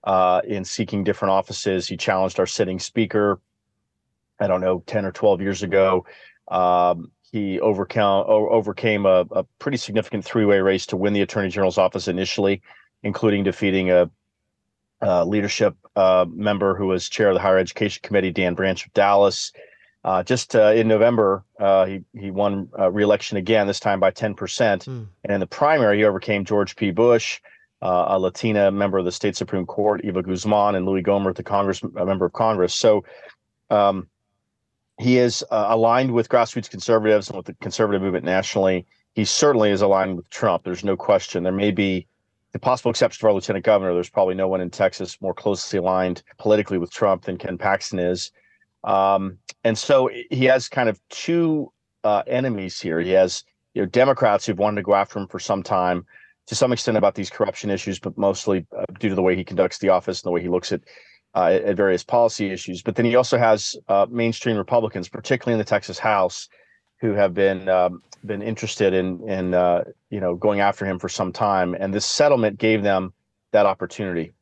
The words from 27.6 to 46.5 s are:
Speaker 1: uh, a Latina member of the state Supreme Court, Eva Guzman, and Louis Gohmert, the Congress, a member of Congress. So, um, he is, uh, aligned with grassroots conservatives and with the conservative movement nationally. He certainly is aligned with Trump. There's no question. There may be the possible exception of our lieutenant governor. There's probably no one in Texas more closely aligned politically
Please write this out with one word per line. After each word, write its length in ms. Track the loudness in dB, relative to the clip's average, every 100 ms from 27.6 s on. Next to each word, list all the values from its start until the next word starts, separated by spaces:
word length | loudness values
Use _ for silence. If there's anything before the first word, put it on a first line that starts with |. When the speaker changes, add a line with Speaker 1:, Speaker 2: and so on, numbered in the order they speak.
| _ _
Speaker 1:
uh, 240 | -2 0 2
a 100 | 0
Latina 520 | 0 -2 -2 2 2
member 260 | 2 0 0
of 80 |
the 80 | -2
state 240 | -2 -4 -4
Supreme 300 | -4 -4 -4
Court, 360 | -2 0 0
Eva 200 | -2 -4
Guzman, 520 | -4 -4 0 2 2
and 120 | 0 -2
Louis 160 | -2
Gohmert, 340 | 0 0 0 -4
the 60 |
Congress, 400 | -4 -2 0 -4
a 240 | -8 -4 -4
member 180 | 0
of 80 | -2
Congress. 400 | 0 0 2 0
So, 320 | 2 2 2 -2 -20 -20 _ _ _ _
um, 380 | 2 2 0 -8 _ _ _ _ _ _ _ _ -4
he 180 | 2 4
is, 260 | 2 0 -4
uh, 160 | -4 0
aligned 420 | 2 4 2 2
with 160 | -2 0
grassroots 400 | 0 0 -4 -10
conservatives 600 | -10 0 2 4 2 0
and 80 | -12
with 80 | -12
the 80 |
conservative 480 | -12 -10 -2 0 0
movement 220 | 0 -2
nationally. 600 | 0 -2 -2 0 0 0 -6 _ _
He 100 | -4
certainly 460 | -2 2 2 4 2
is 100 | 2
aligned 360 | 2 2 0 -6
with 120 | -10
Trump. 340 | -4 0 0
There's 220 | -4 -6
no 100 | -4
question. 480 | -4 2 0 0 -4
There 100 | -2
may 180 | 0 0
be 360 | 0 -2 -2 -8 _ _ _ _
the 60 | -4
possible 320 | -2 0 -2
exception 340 | 0 0 2
of 40 | 2
our 40 |
lieutenant 300 | 2 -2 -2
governor. 300 | 2 2 2
There's 160 | -2 -2
probably 240 | 0 0
no 120 | 0 -2
one 140 | -2
in 80 | -4
Texas 500 | 0 -2 -2 -12 -6
more 100 | -8
closely 460 | -4 -4 -4 -4 -2
aligned 440 | 0 0 0 -4 _ _
politically 400 | 2